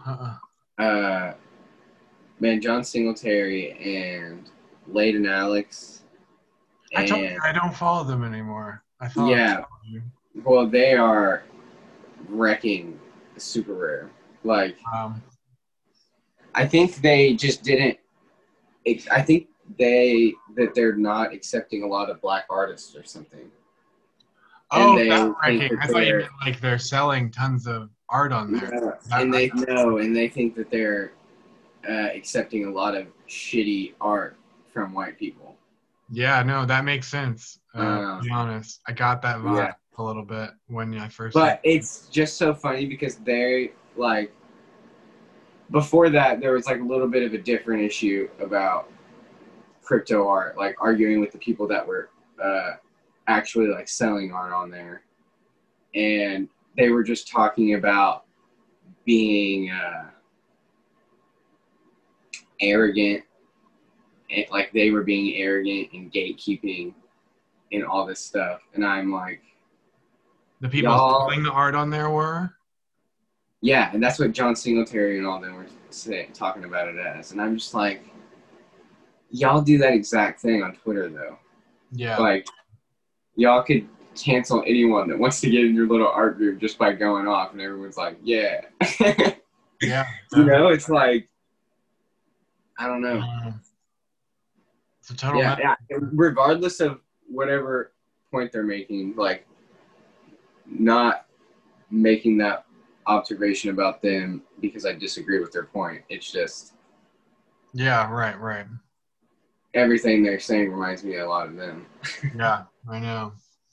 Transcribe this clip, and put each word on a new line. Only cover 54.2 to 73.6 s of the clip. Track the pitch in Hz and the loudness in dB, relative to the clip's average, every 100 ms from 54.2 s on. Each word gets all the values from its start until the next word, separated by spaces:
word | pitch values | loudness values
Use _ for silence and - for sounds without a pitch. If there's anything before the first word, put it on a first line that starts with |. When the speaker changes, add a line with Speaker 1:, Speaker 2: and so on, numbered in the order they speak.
| 95 | -6
Speaker 2:
art | 90 90 | -8 -6
on | 90 90 | -6 -6
there. | 87 87 87 _ _ _ _ _ _ _ _ _ | -12 -16 -18 _ _ _ _ _ _ _ _ _
And | 104 107 107 101 95 95 _ _ - | -4 0 0 -2 -4 -8 _ _ 2
they | 123 | 4
were | 120 | 4
just | 110 117 - | 0 -4 -2
talking | 117 107 - 107 | 2 2 2 2
about | 104 104 101 98 - - _ _ _ _ _ _ - | 2 2 4 2 0 -8 _ _ _ _ _ _ -10
being, | - 113 110 104 101 98 95 | 2 2 4 2 0 -2 -4
uh, | 92 87 82 78 _ _ _ _ _ _ _ _ _ _ _ _ _ _ _ _ _ _ _ _ _ _ - - - | -6 -8 -10 -14 _ _ _ _ _ _ _ _ _ _ _ _ _ _ _ _ _ _ _ _ _ _ -20 -18 -4
arrogant, | 101 104 110 101 104 101 - _ _ _ _ _ _ _ _ _ - | 0 2 2 2 0 -2 -8 _ _ _ _ _ _ _ _ _ -8
and, | 98 104 | -6 -4
like, | 101 98 | -4 -2
they | 110 107 | 2 2
were | 104 | 2
being | 98 101 101 95 | 0 0 -2 -4
arrogant | 98 98 98 98 92 | -2 -2 -2 -4 -8
and | 90 90 | -14 -8
gatekeeping | - 90 - - 98 101 90 87 - _ _ _ _ _ _ _ | -6 -6 -8 -6 -6 -6 -8 -10 -16 _ _ _ _ _ _ _
and | 104 | -8
all | 90 98 92 | -4 -4 -4
this | 92 | -8
stuff. | - 101 92 87 _ | -8 -4 -4 -6 _
And | 101 | -4
I'm | 101 98 95 | -2 0 -2
like, | 95 92 - _ _ _ _ _ _ _ _ _ _ _ _ | -4 -8 -14 _ _ _ _ _ _ _ _ _ _ _ _
Speaker 1:
The | 127 | -2
people | 139 160 | 0 4
Speaker 2:
"Y'all" | 123 160 135 135 | 6 6 4 2
Speaker 1:
selling | 143 | 0
the | 151 | 0
art | 135 143 | 0 0
on | 143 147 | 0 -2
there | 151 151 | -2 -2
were? | 151 156 165 180 - _ _ _ _ _ _ _ _ _ _ | 0 -2 -4 -6 -10 _ _ _ _ _ _ _ _ _ _